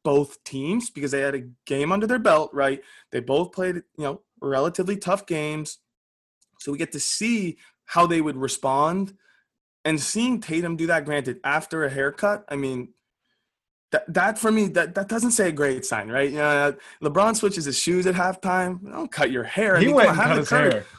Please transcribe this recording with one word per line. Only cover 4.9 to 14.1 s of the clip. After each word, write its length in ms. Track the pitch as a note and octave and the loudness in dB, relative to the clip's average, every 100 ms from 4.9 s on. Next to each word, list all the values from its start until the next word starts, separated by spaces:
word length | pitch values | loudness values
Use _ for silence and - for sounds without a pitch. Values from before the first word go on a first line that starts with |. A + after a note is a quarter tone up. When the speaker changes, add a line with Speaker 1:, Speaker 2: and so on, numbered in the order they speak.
| G3+ | -2
Speaker 1:
tough 300 | F3+ F#3+ - | -2 -2 -2
games. 540 | D#3 D3+ D3+ D3+ - _ _ _ _ _ _ _ - | -4 -4 -6 -10 -14 _ _ _ _ _ _ _ -14
So 120 | - | -8
we 60 | D3 | -6
get 140 | D#3+ | -6
to 80 | C#3+ | -6
see 580 | - - A3 A3+ F3+ - - _ - | -4 -2 0 0 -2 -8 -18 _ -2
how 200 | E3+ E3+ | 4 4
they 160 | E3 | 4
would 160 | D3+ C3 | 0 -2
respond. 800 | C3 - C#3 C3+ D#3 F3+ G3 - _ _ _ _ _ _ | -4 -2 0 2 2 0 -4 -10 _ _ _ _ _ _
And 160 | D#3 D#3 | -2 -2
seeing 400 | C#3 G#3+ B3 A#3 | -2 -2 0 -2
Tatum 380 | - D#3+ F3 E3 | -2 -4 -4 -4
do 80 | E3 | 0
that, 180 | E3 | 0
granted, 360 | D3 D3 B2+ A#2+ | 0 -4 -4 -6
after 400 | C#3+ D3+ D#3 D#3+ | -2 -2 -2 -4
a 60 | C#3+ | -2
haircut, 560 | C#3 C#3 C#3+ G#3 G#3 - | -2 -4 0 -2 -2 -6
I 100 | C#3+ | -6
mean, 360 | C3+ B2+ B2 _ _ _ _ _ _ _ _ _ - | -4 -6 -10 _ _ _ _ _ _ _ _ _ -4
that, 220 | - - | -4 -2